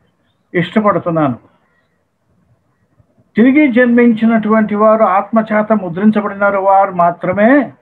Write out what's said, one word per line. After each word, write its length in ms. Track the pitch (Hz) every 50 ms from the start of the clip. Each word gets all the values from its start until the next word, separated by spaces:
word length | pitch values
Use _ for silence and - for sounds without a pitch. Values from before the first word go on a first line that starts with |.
| _ _ _ _ _ _ _ _ _ _ -
ఇష్టపడుతున్నాను. 840 | 180 170 - - 220 214 208 190 165 - 180 165 160 151 135 117 110 - _ _ _ _ _ _ _ _ _ _ _ _ _ _ _ _ _ _ _ _ _ _ _ _ _ _ _ _ _ _ _ _ _ _ _ _ _ _
తిరిగి 360 | - 226 269 262 302 302 277
జన్మించినటువంటి 1040 | 220 247 254 240 233 240 240 240 226 214 226 226 233 220 220 214 220 220 214 214 208
వారు 280 | 208 214 220 220 220 220
ఆత్మచేత 720 | 190 180 196 202 - - 220 220 - 214 214 214 - 220
ముద్రించబడిన 720 | 208 185 175 160 180 208 214 214 208 202 202 202 196 202
వారు 460 | 202 196 196 190 196 196 196 196 196
మాత్రమే 800 | 185 175 170 175 170 - - 175 185 196 208 233 269 294 240 - - _